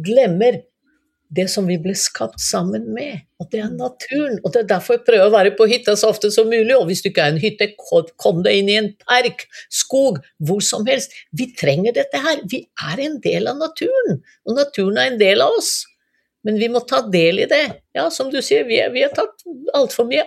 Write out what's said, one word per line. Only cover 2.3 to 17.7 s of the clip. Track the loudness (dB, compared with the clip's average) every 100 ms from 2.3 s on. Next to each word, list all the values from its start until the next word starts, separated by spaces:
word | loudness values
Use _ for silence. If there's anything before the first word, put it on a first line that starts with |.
| -6
sammen | -4 -2 -2 -4 -6
med, | -8 -8 -12 -16 -16
og | -8
det | -6
er | -6
naturen. | -6 -8 -10 -6 -4 -2 -4
Og | 0
det | 0
er | 2
derfor | 0 0 0
jeg | 2
prøver | 4 6
å |
være | 4 4 4
på | 2
hytta | 2 0 2
så | 2
ofte | 2 0
som | 2 2
mulig, | 2 4 2
og | 2
hvis | -2
du | -2
ikke | 0
er | 0
en | 2
hytte, | -2 -2 -4 -6
ko-, | 0 0 0 -2
kom | 0 2
deg | 2 2
inn | 2
i | 0
en | -2 -6 0
park, | 2 2 -4 -18 -20 -10
skog, | -6 -2 2 2 0 -8 -8
hvor | -2 -2
som | -2 -2 0
helst. | -2 -4 -16 -12
Vi | -8 -8 -2
trenger | 0 2 0 0
dette | -2 -2
her. | -2 -2 -4
Vi | -10 -10 -12 -8
er | -6 -6
en | -4
del | -2 -2 -2
av | -4
naturen, | -6 -4 -2 0 0 -4 -8 _ -6
og | -2
naturen | -2 -2 -2 0
er | 0
en | 2
del | 4 4
av | 2 2
oss. | -2 -6 -10 _ _ _ _ _
Men | -4 0
vi | 0
må | -2 0
ta | -2 2
del | 2 4 2
i | 2
det. | 0 0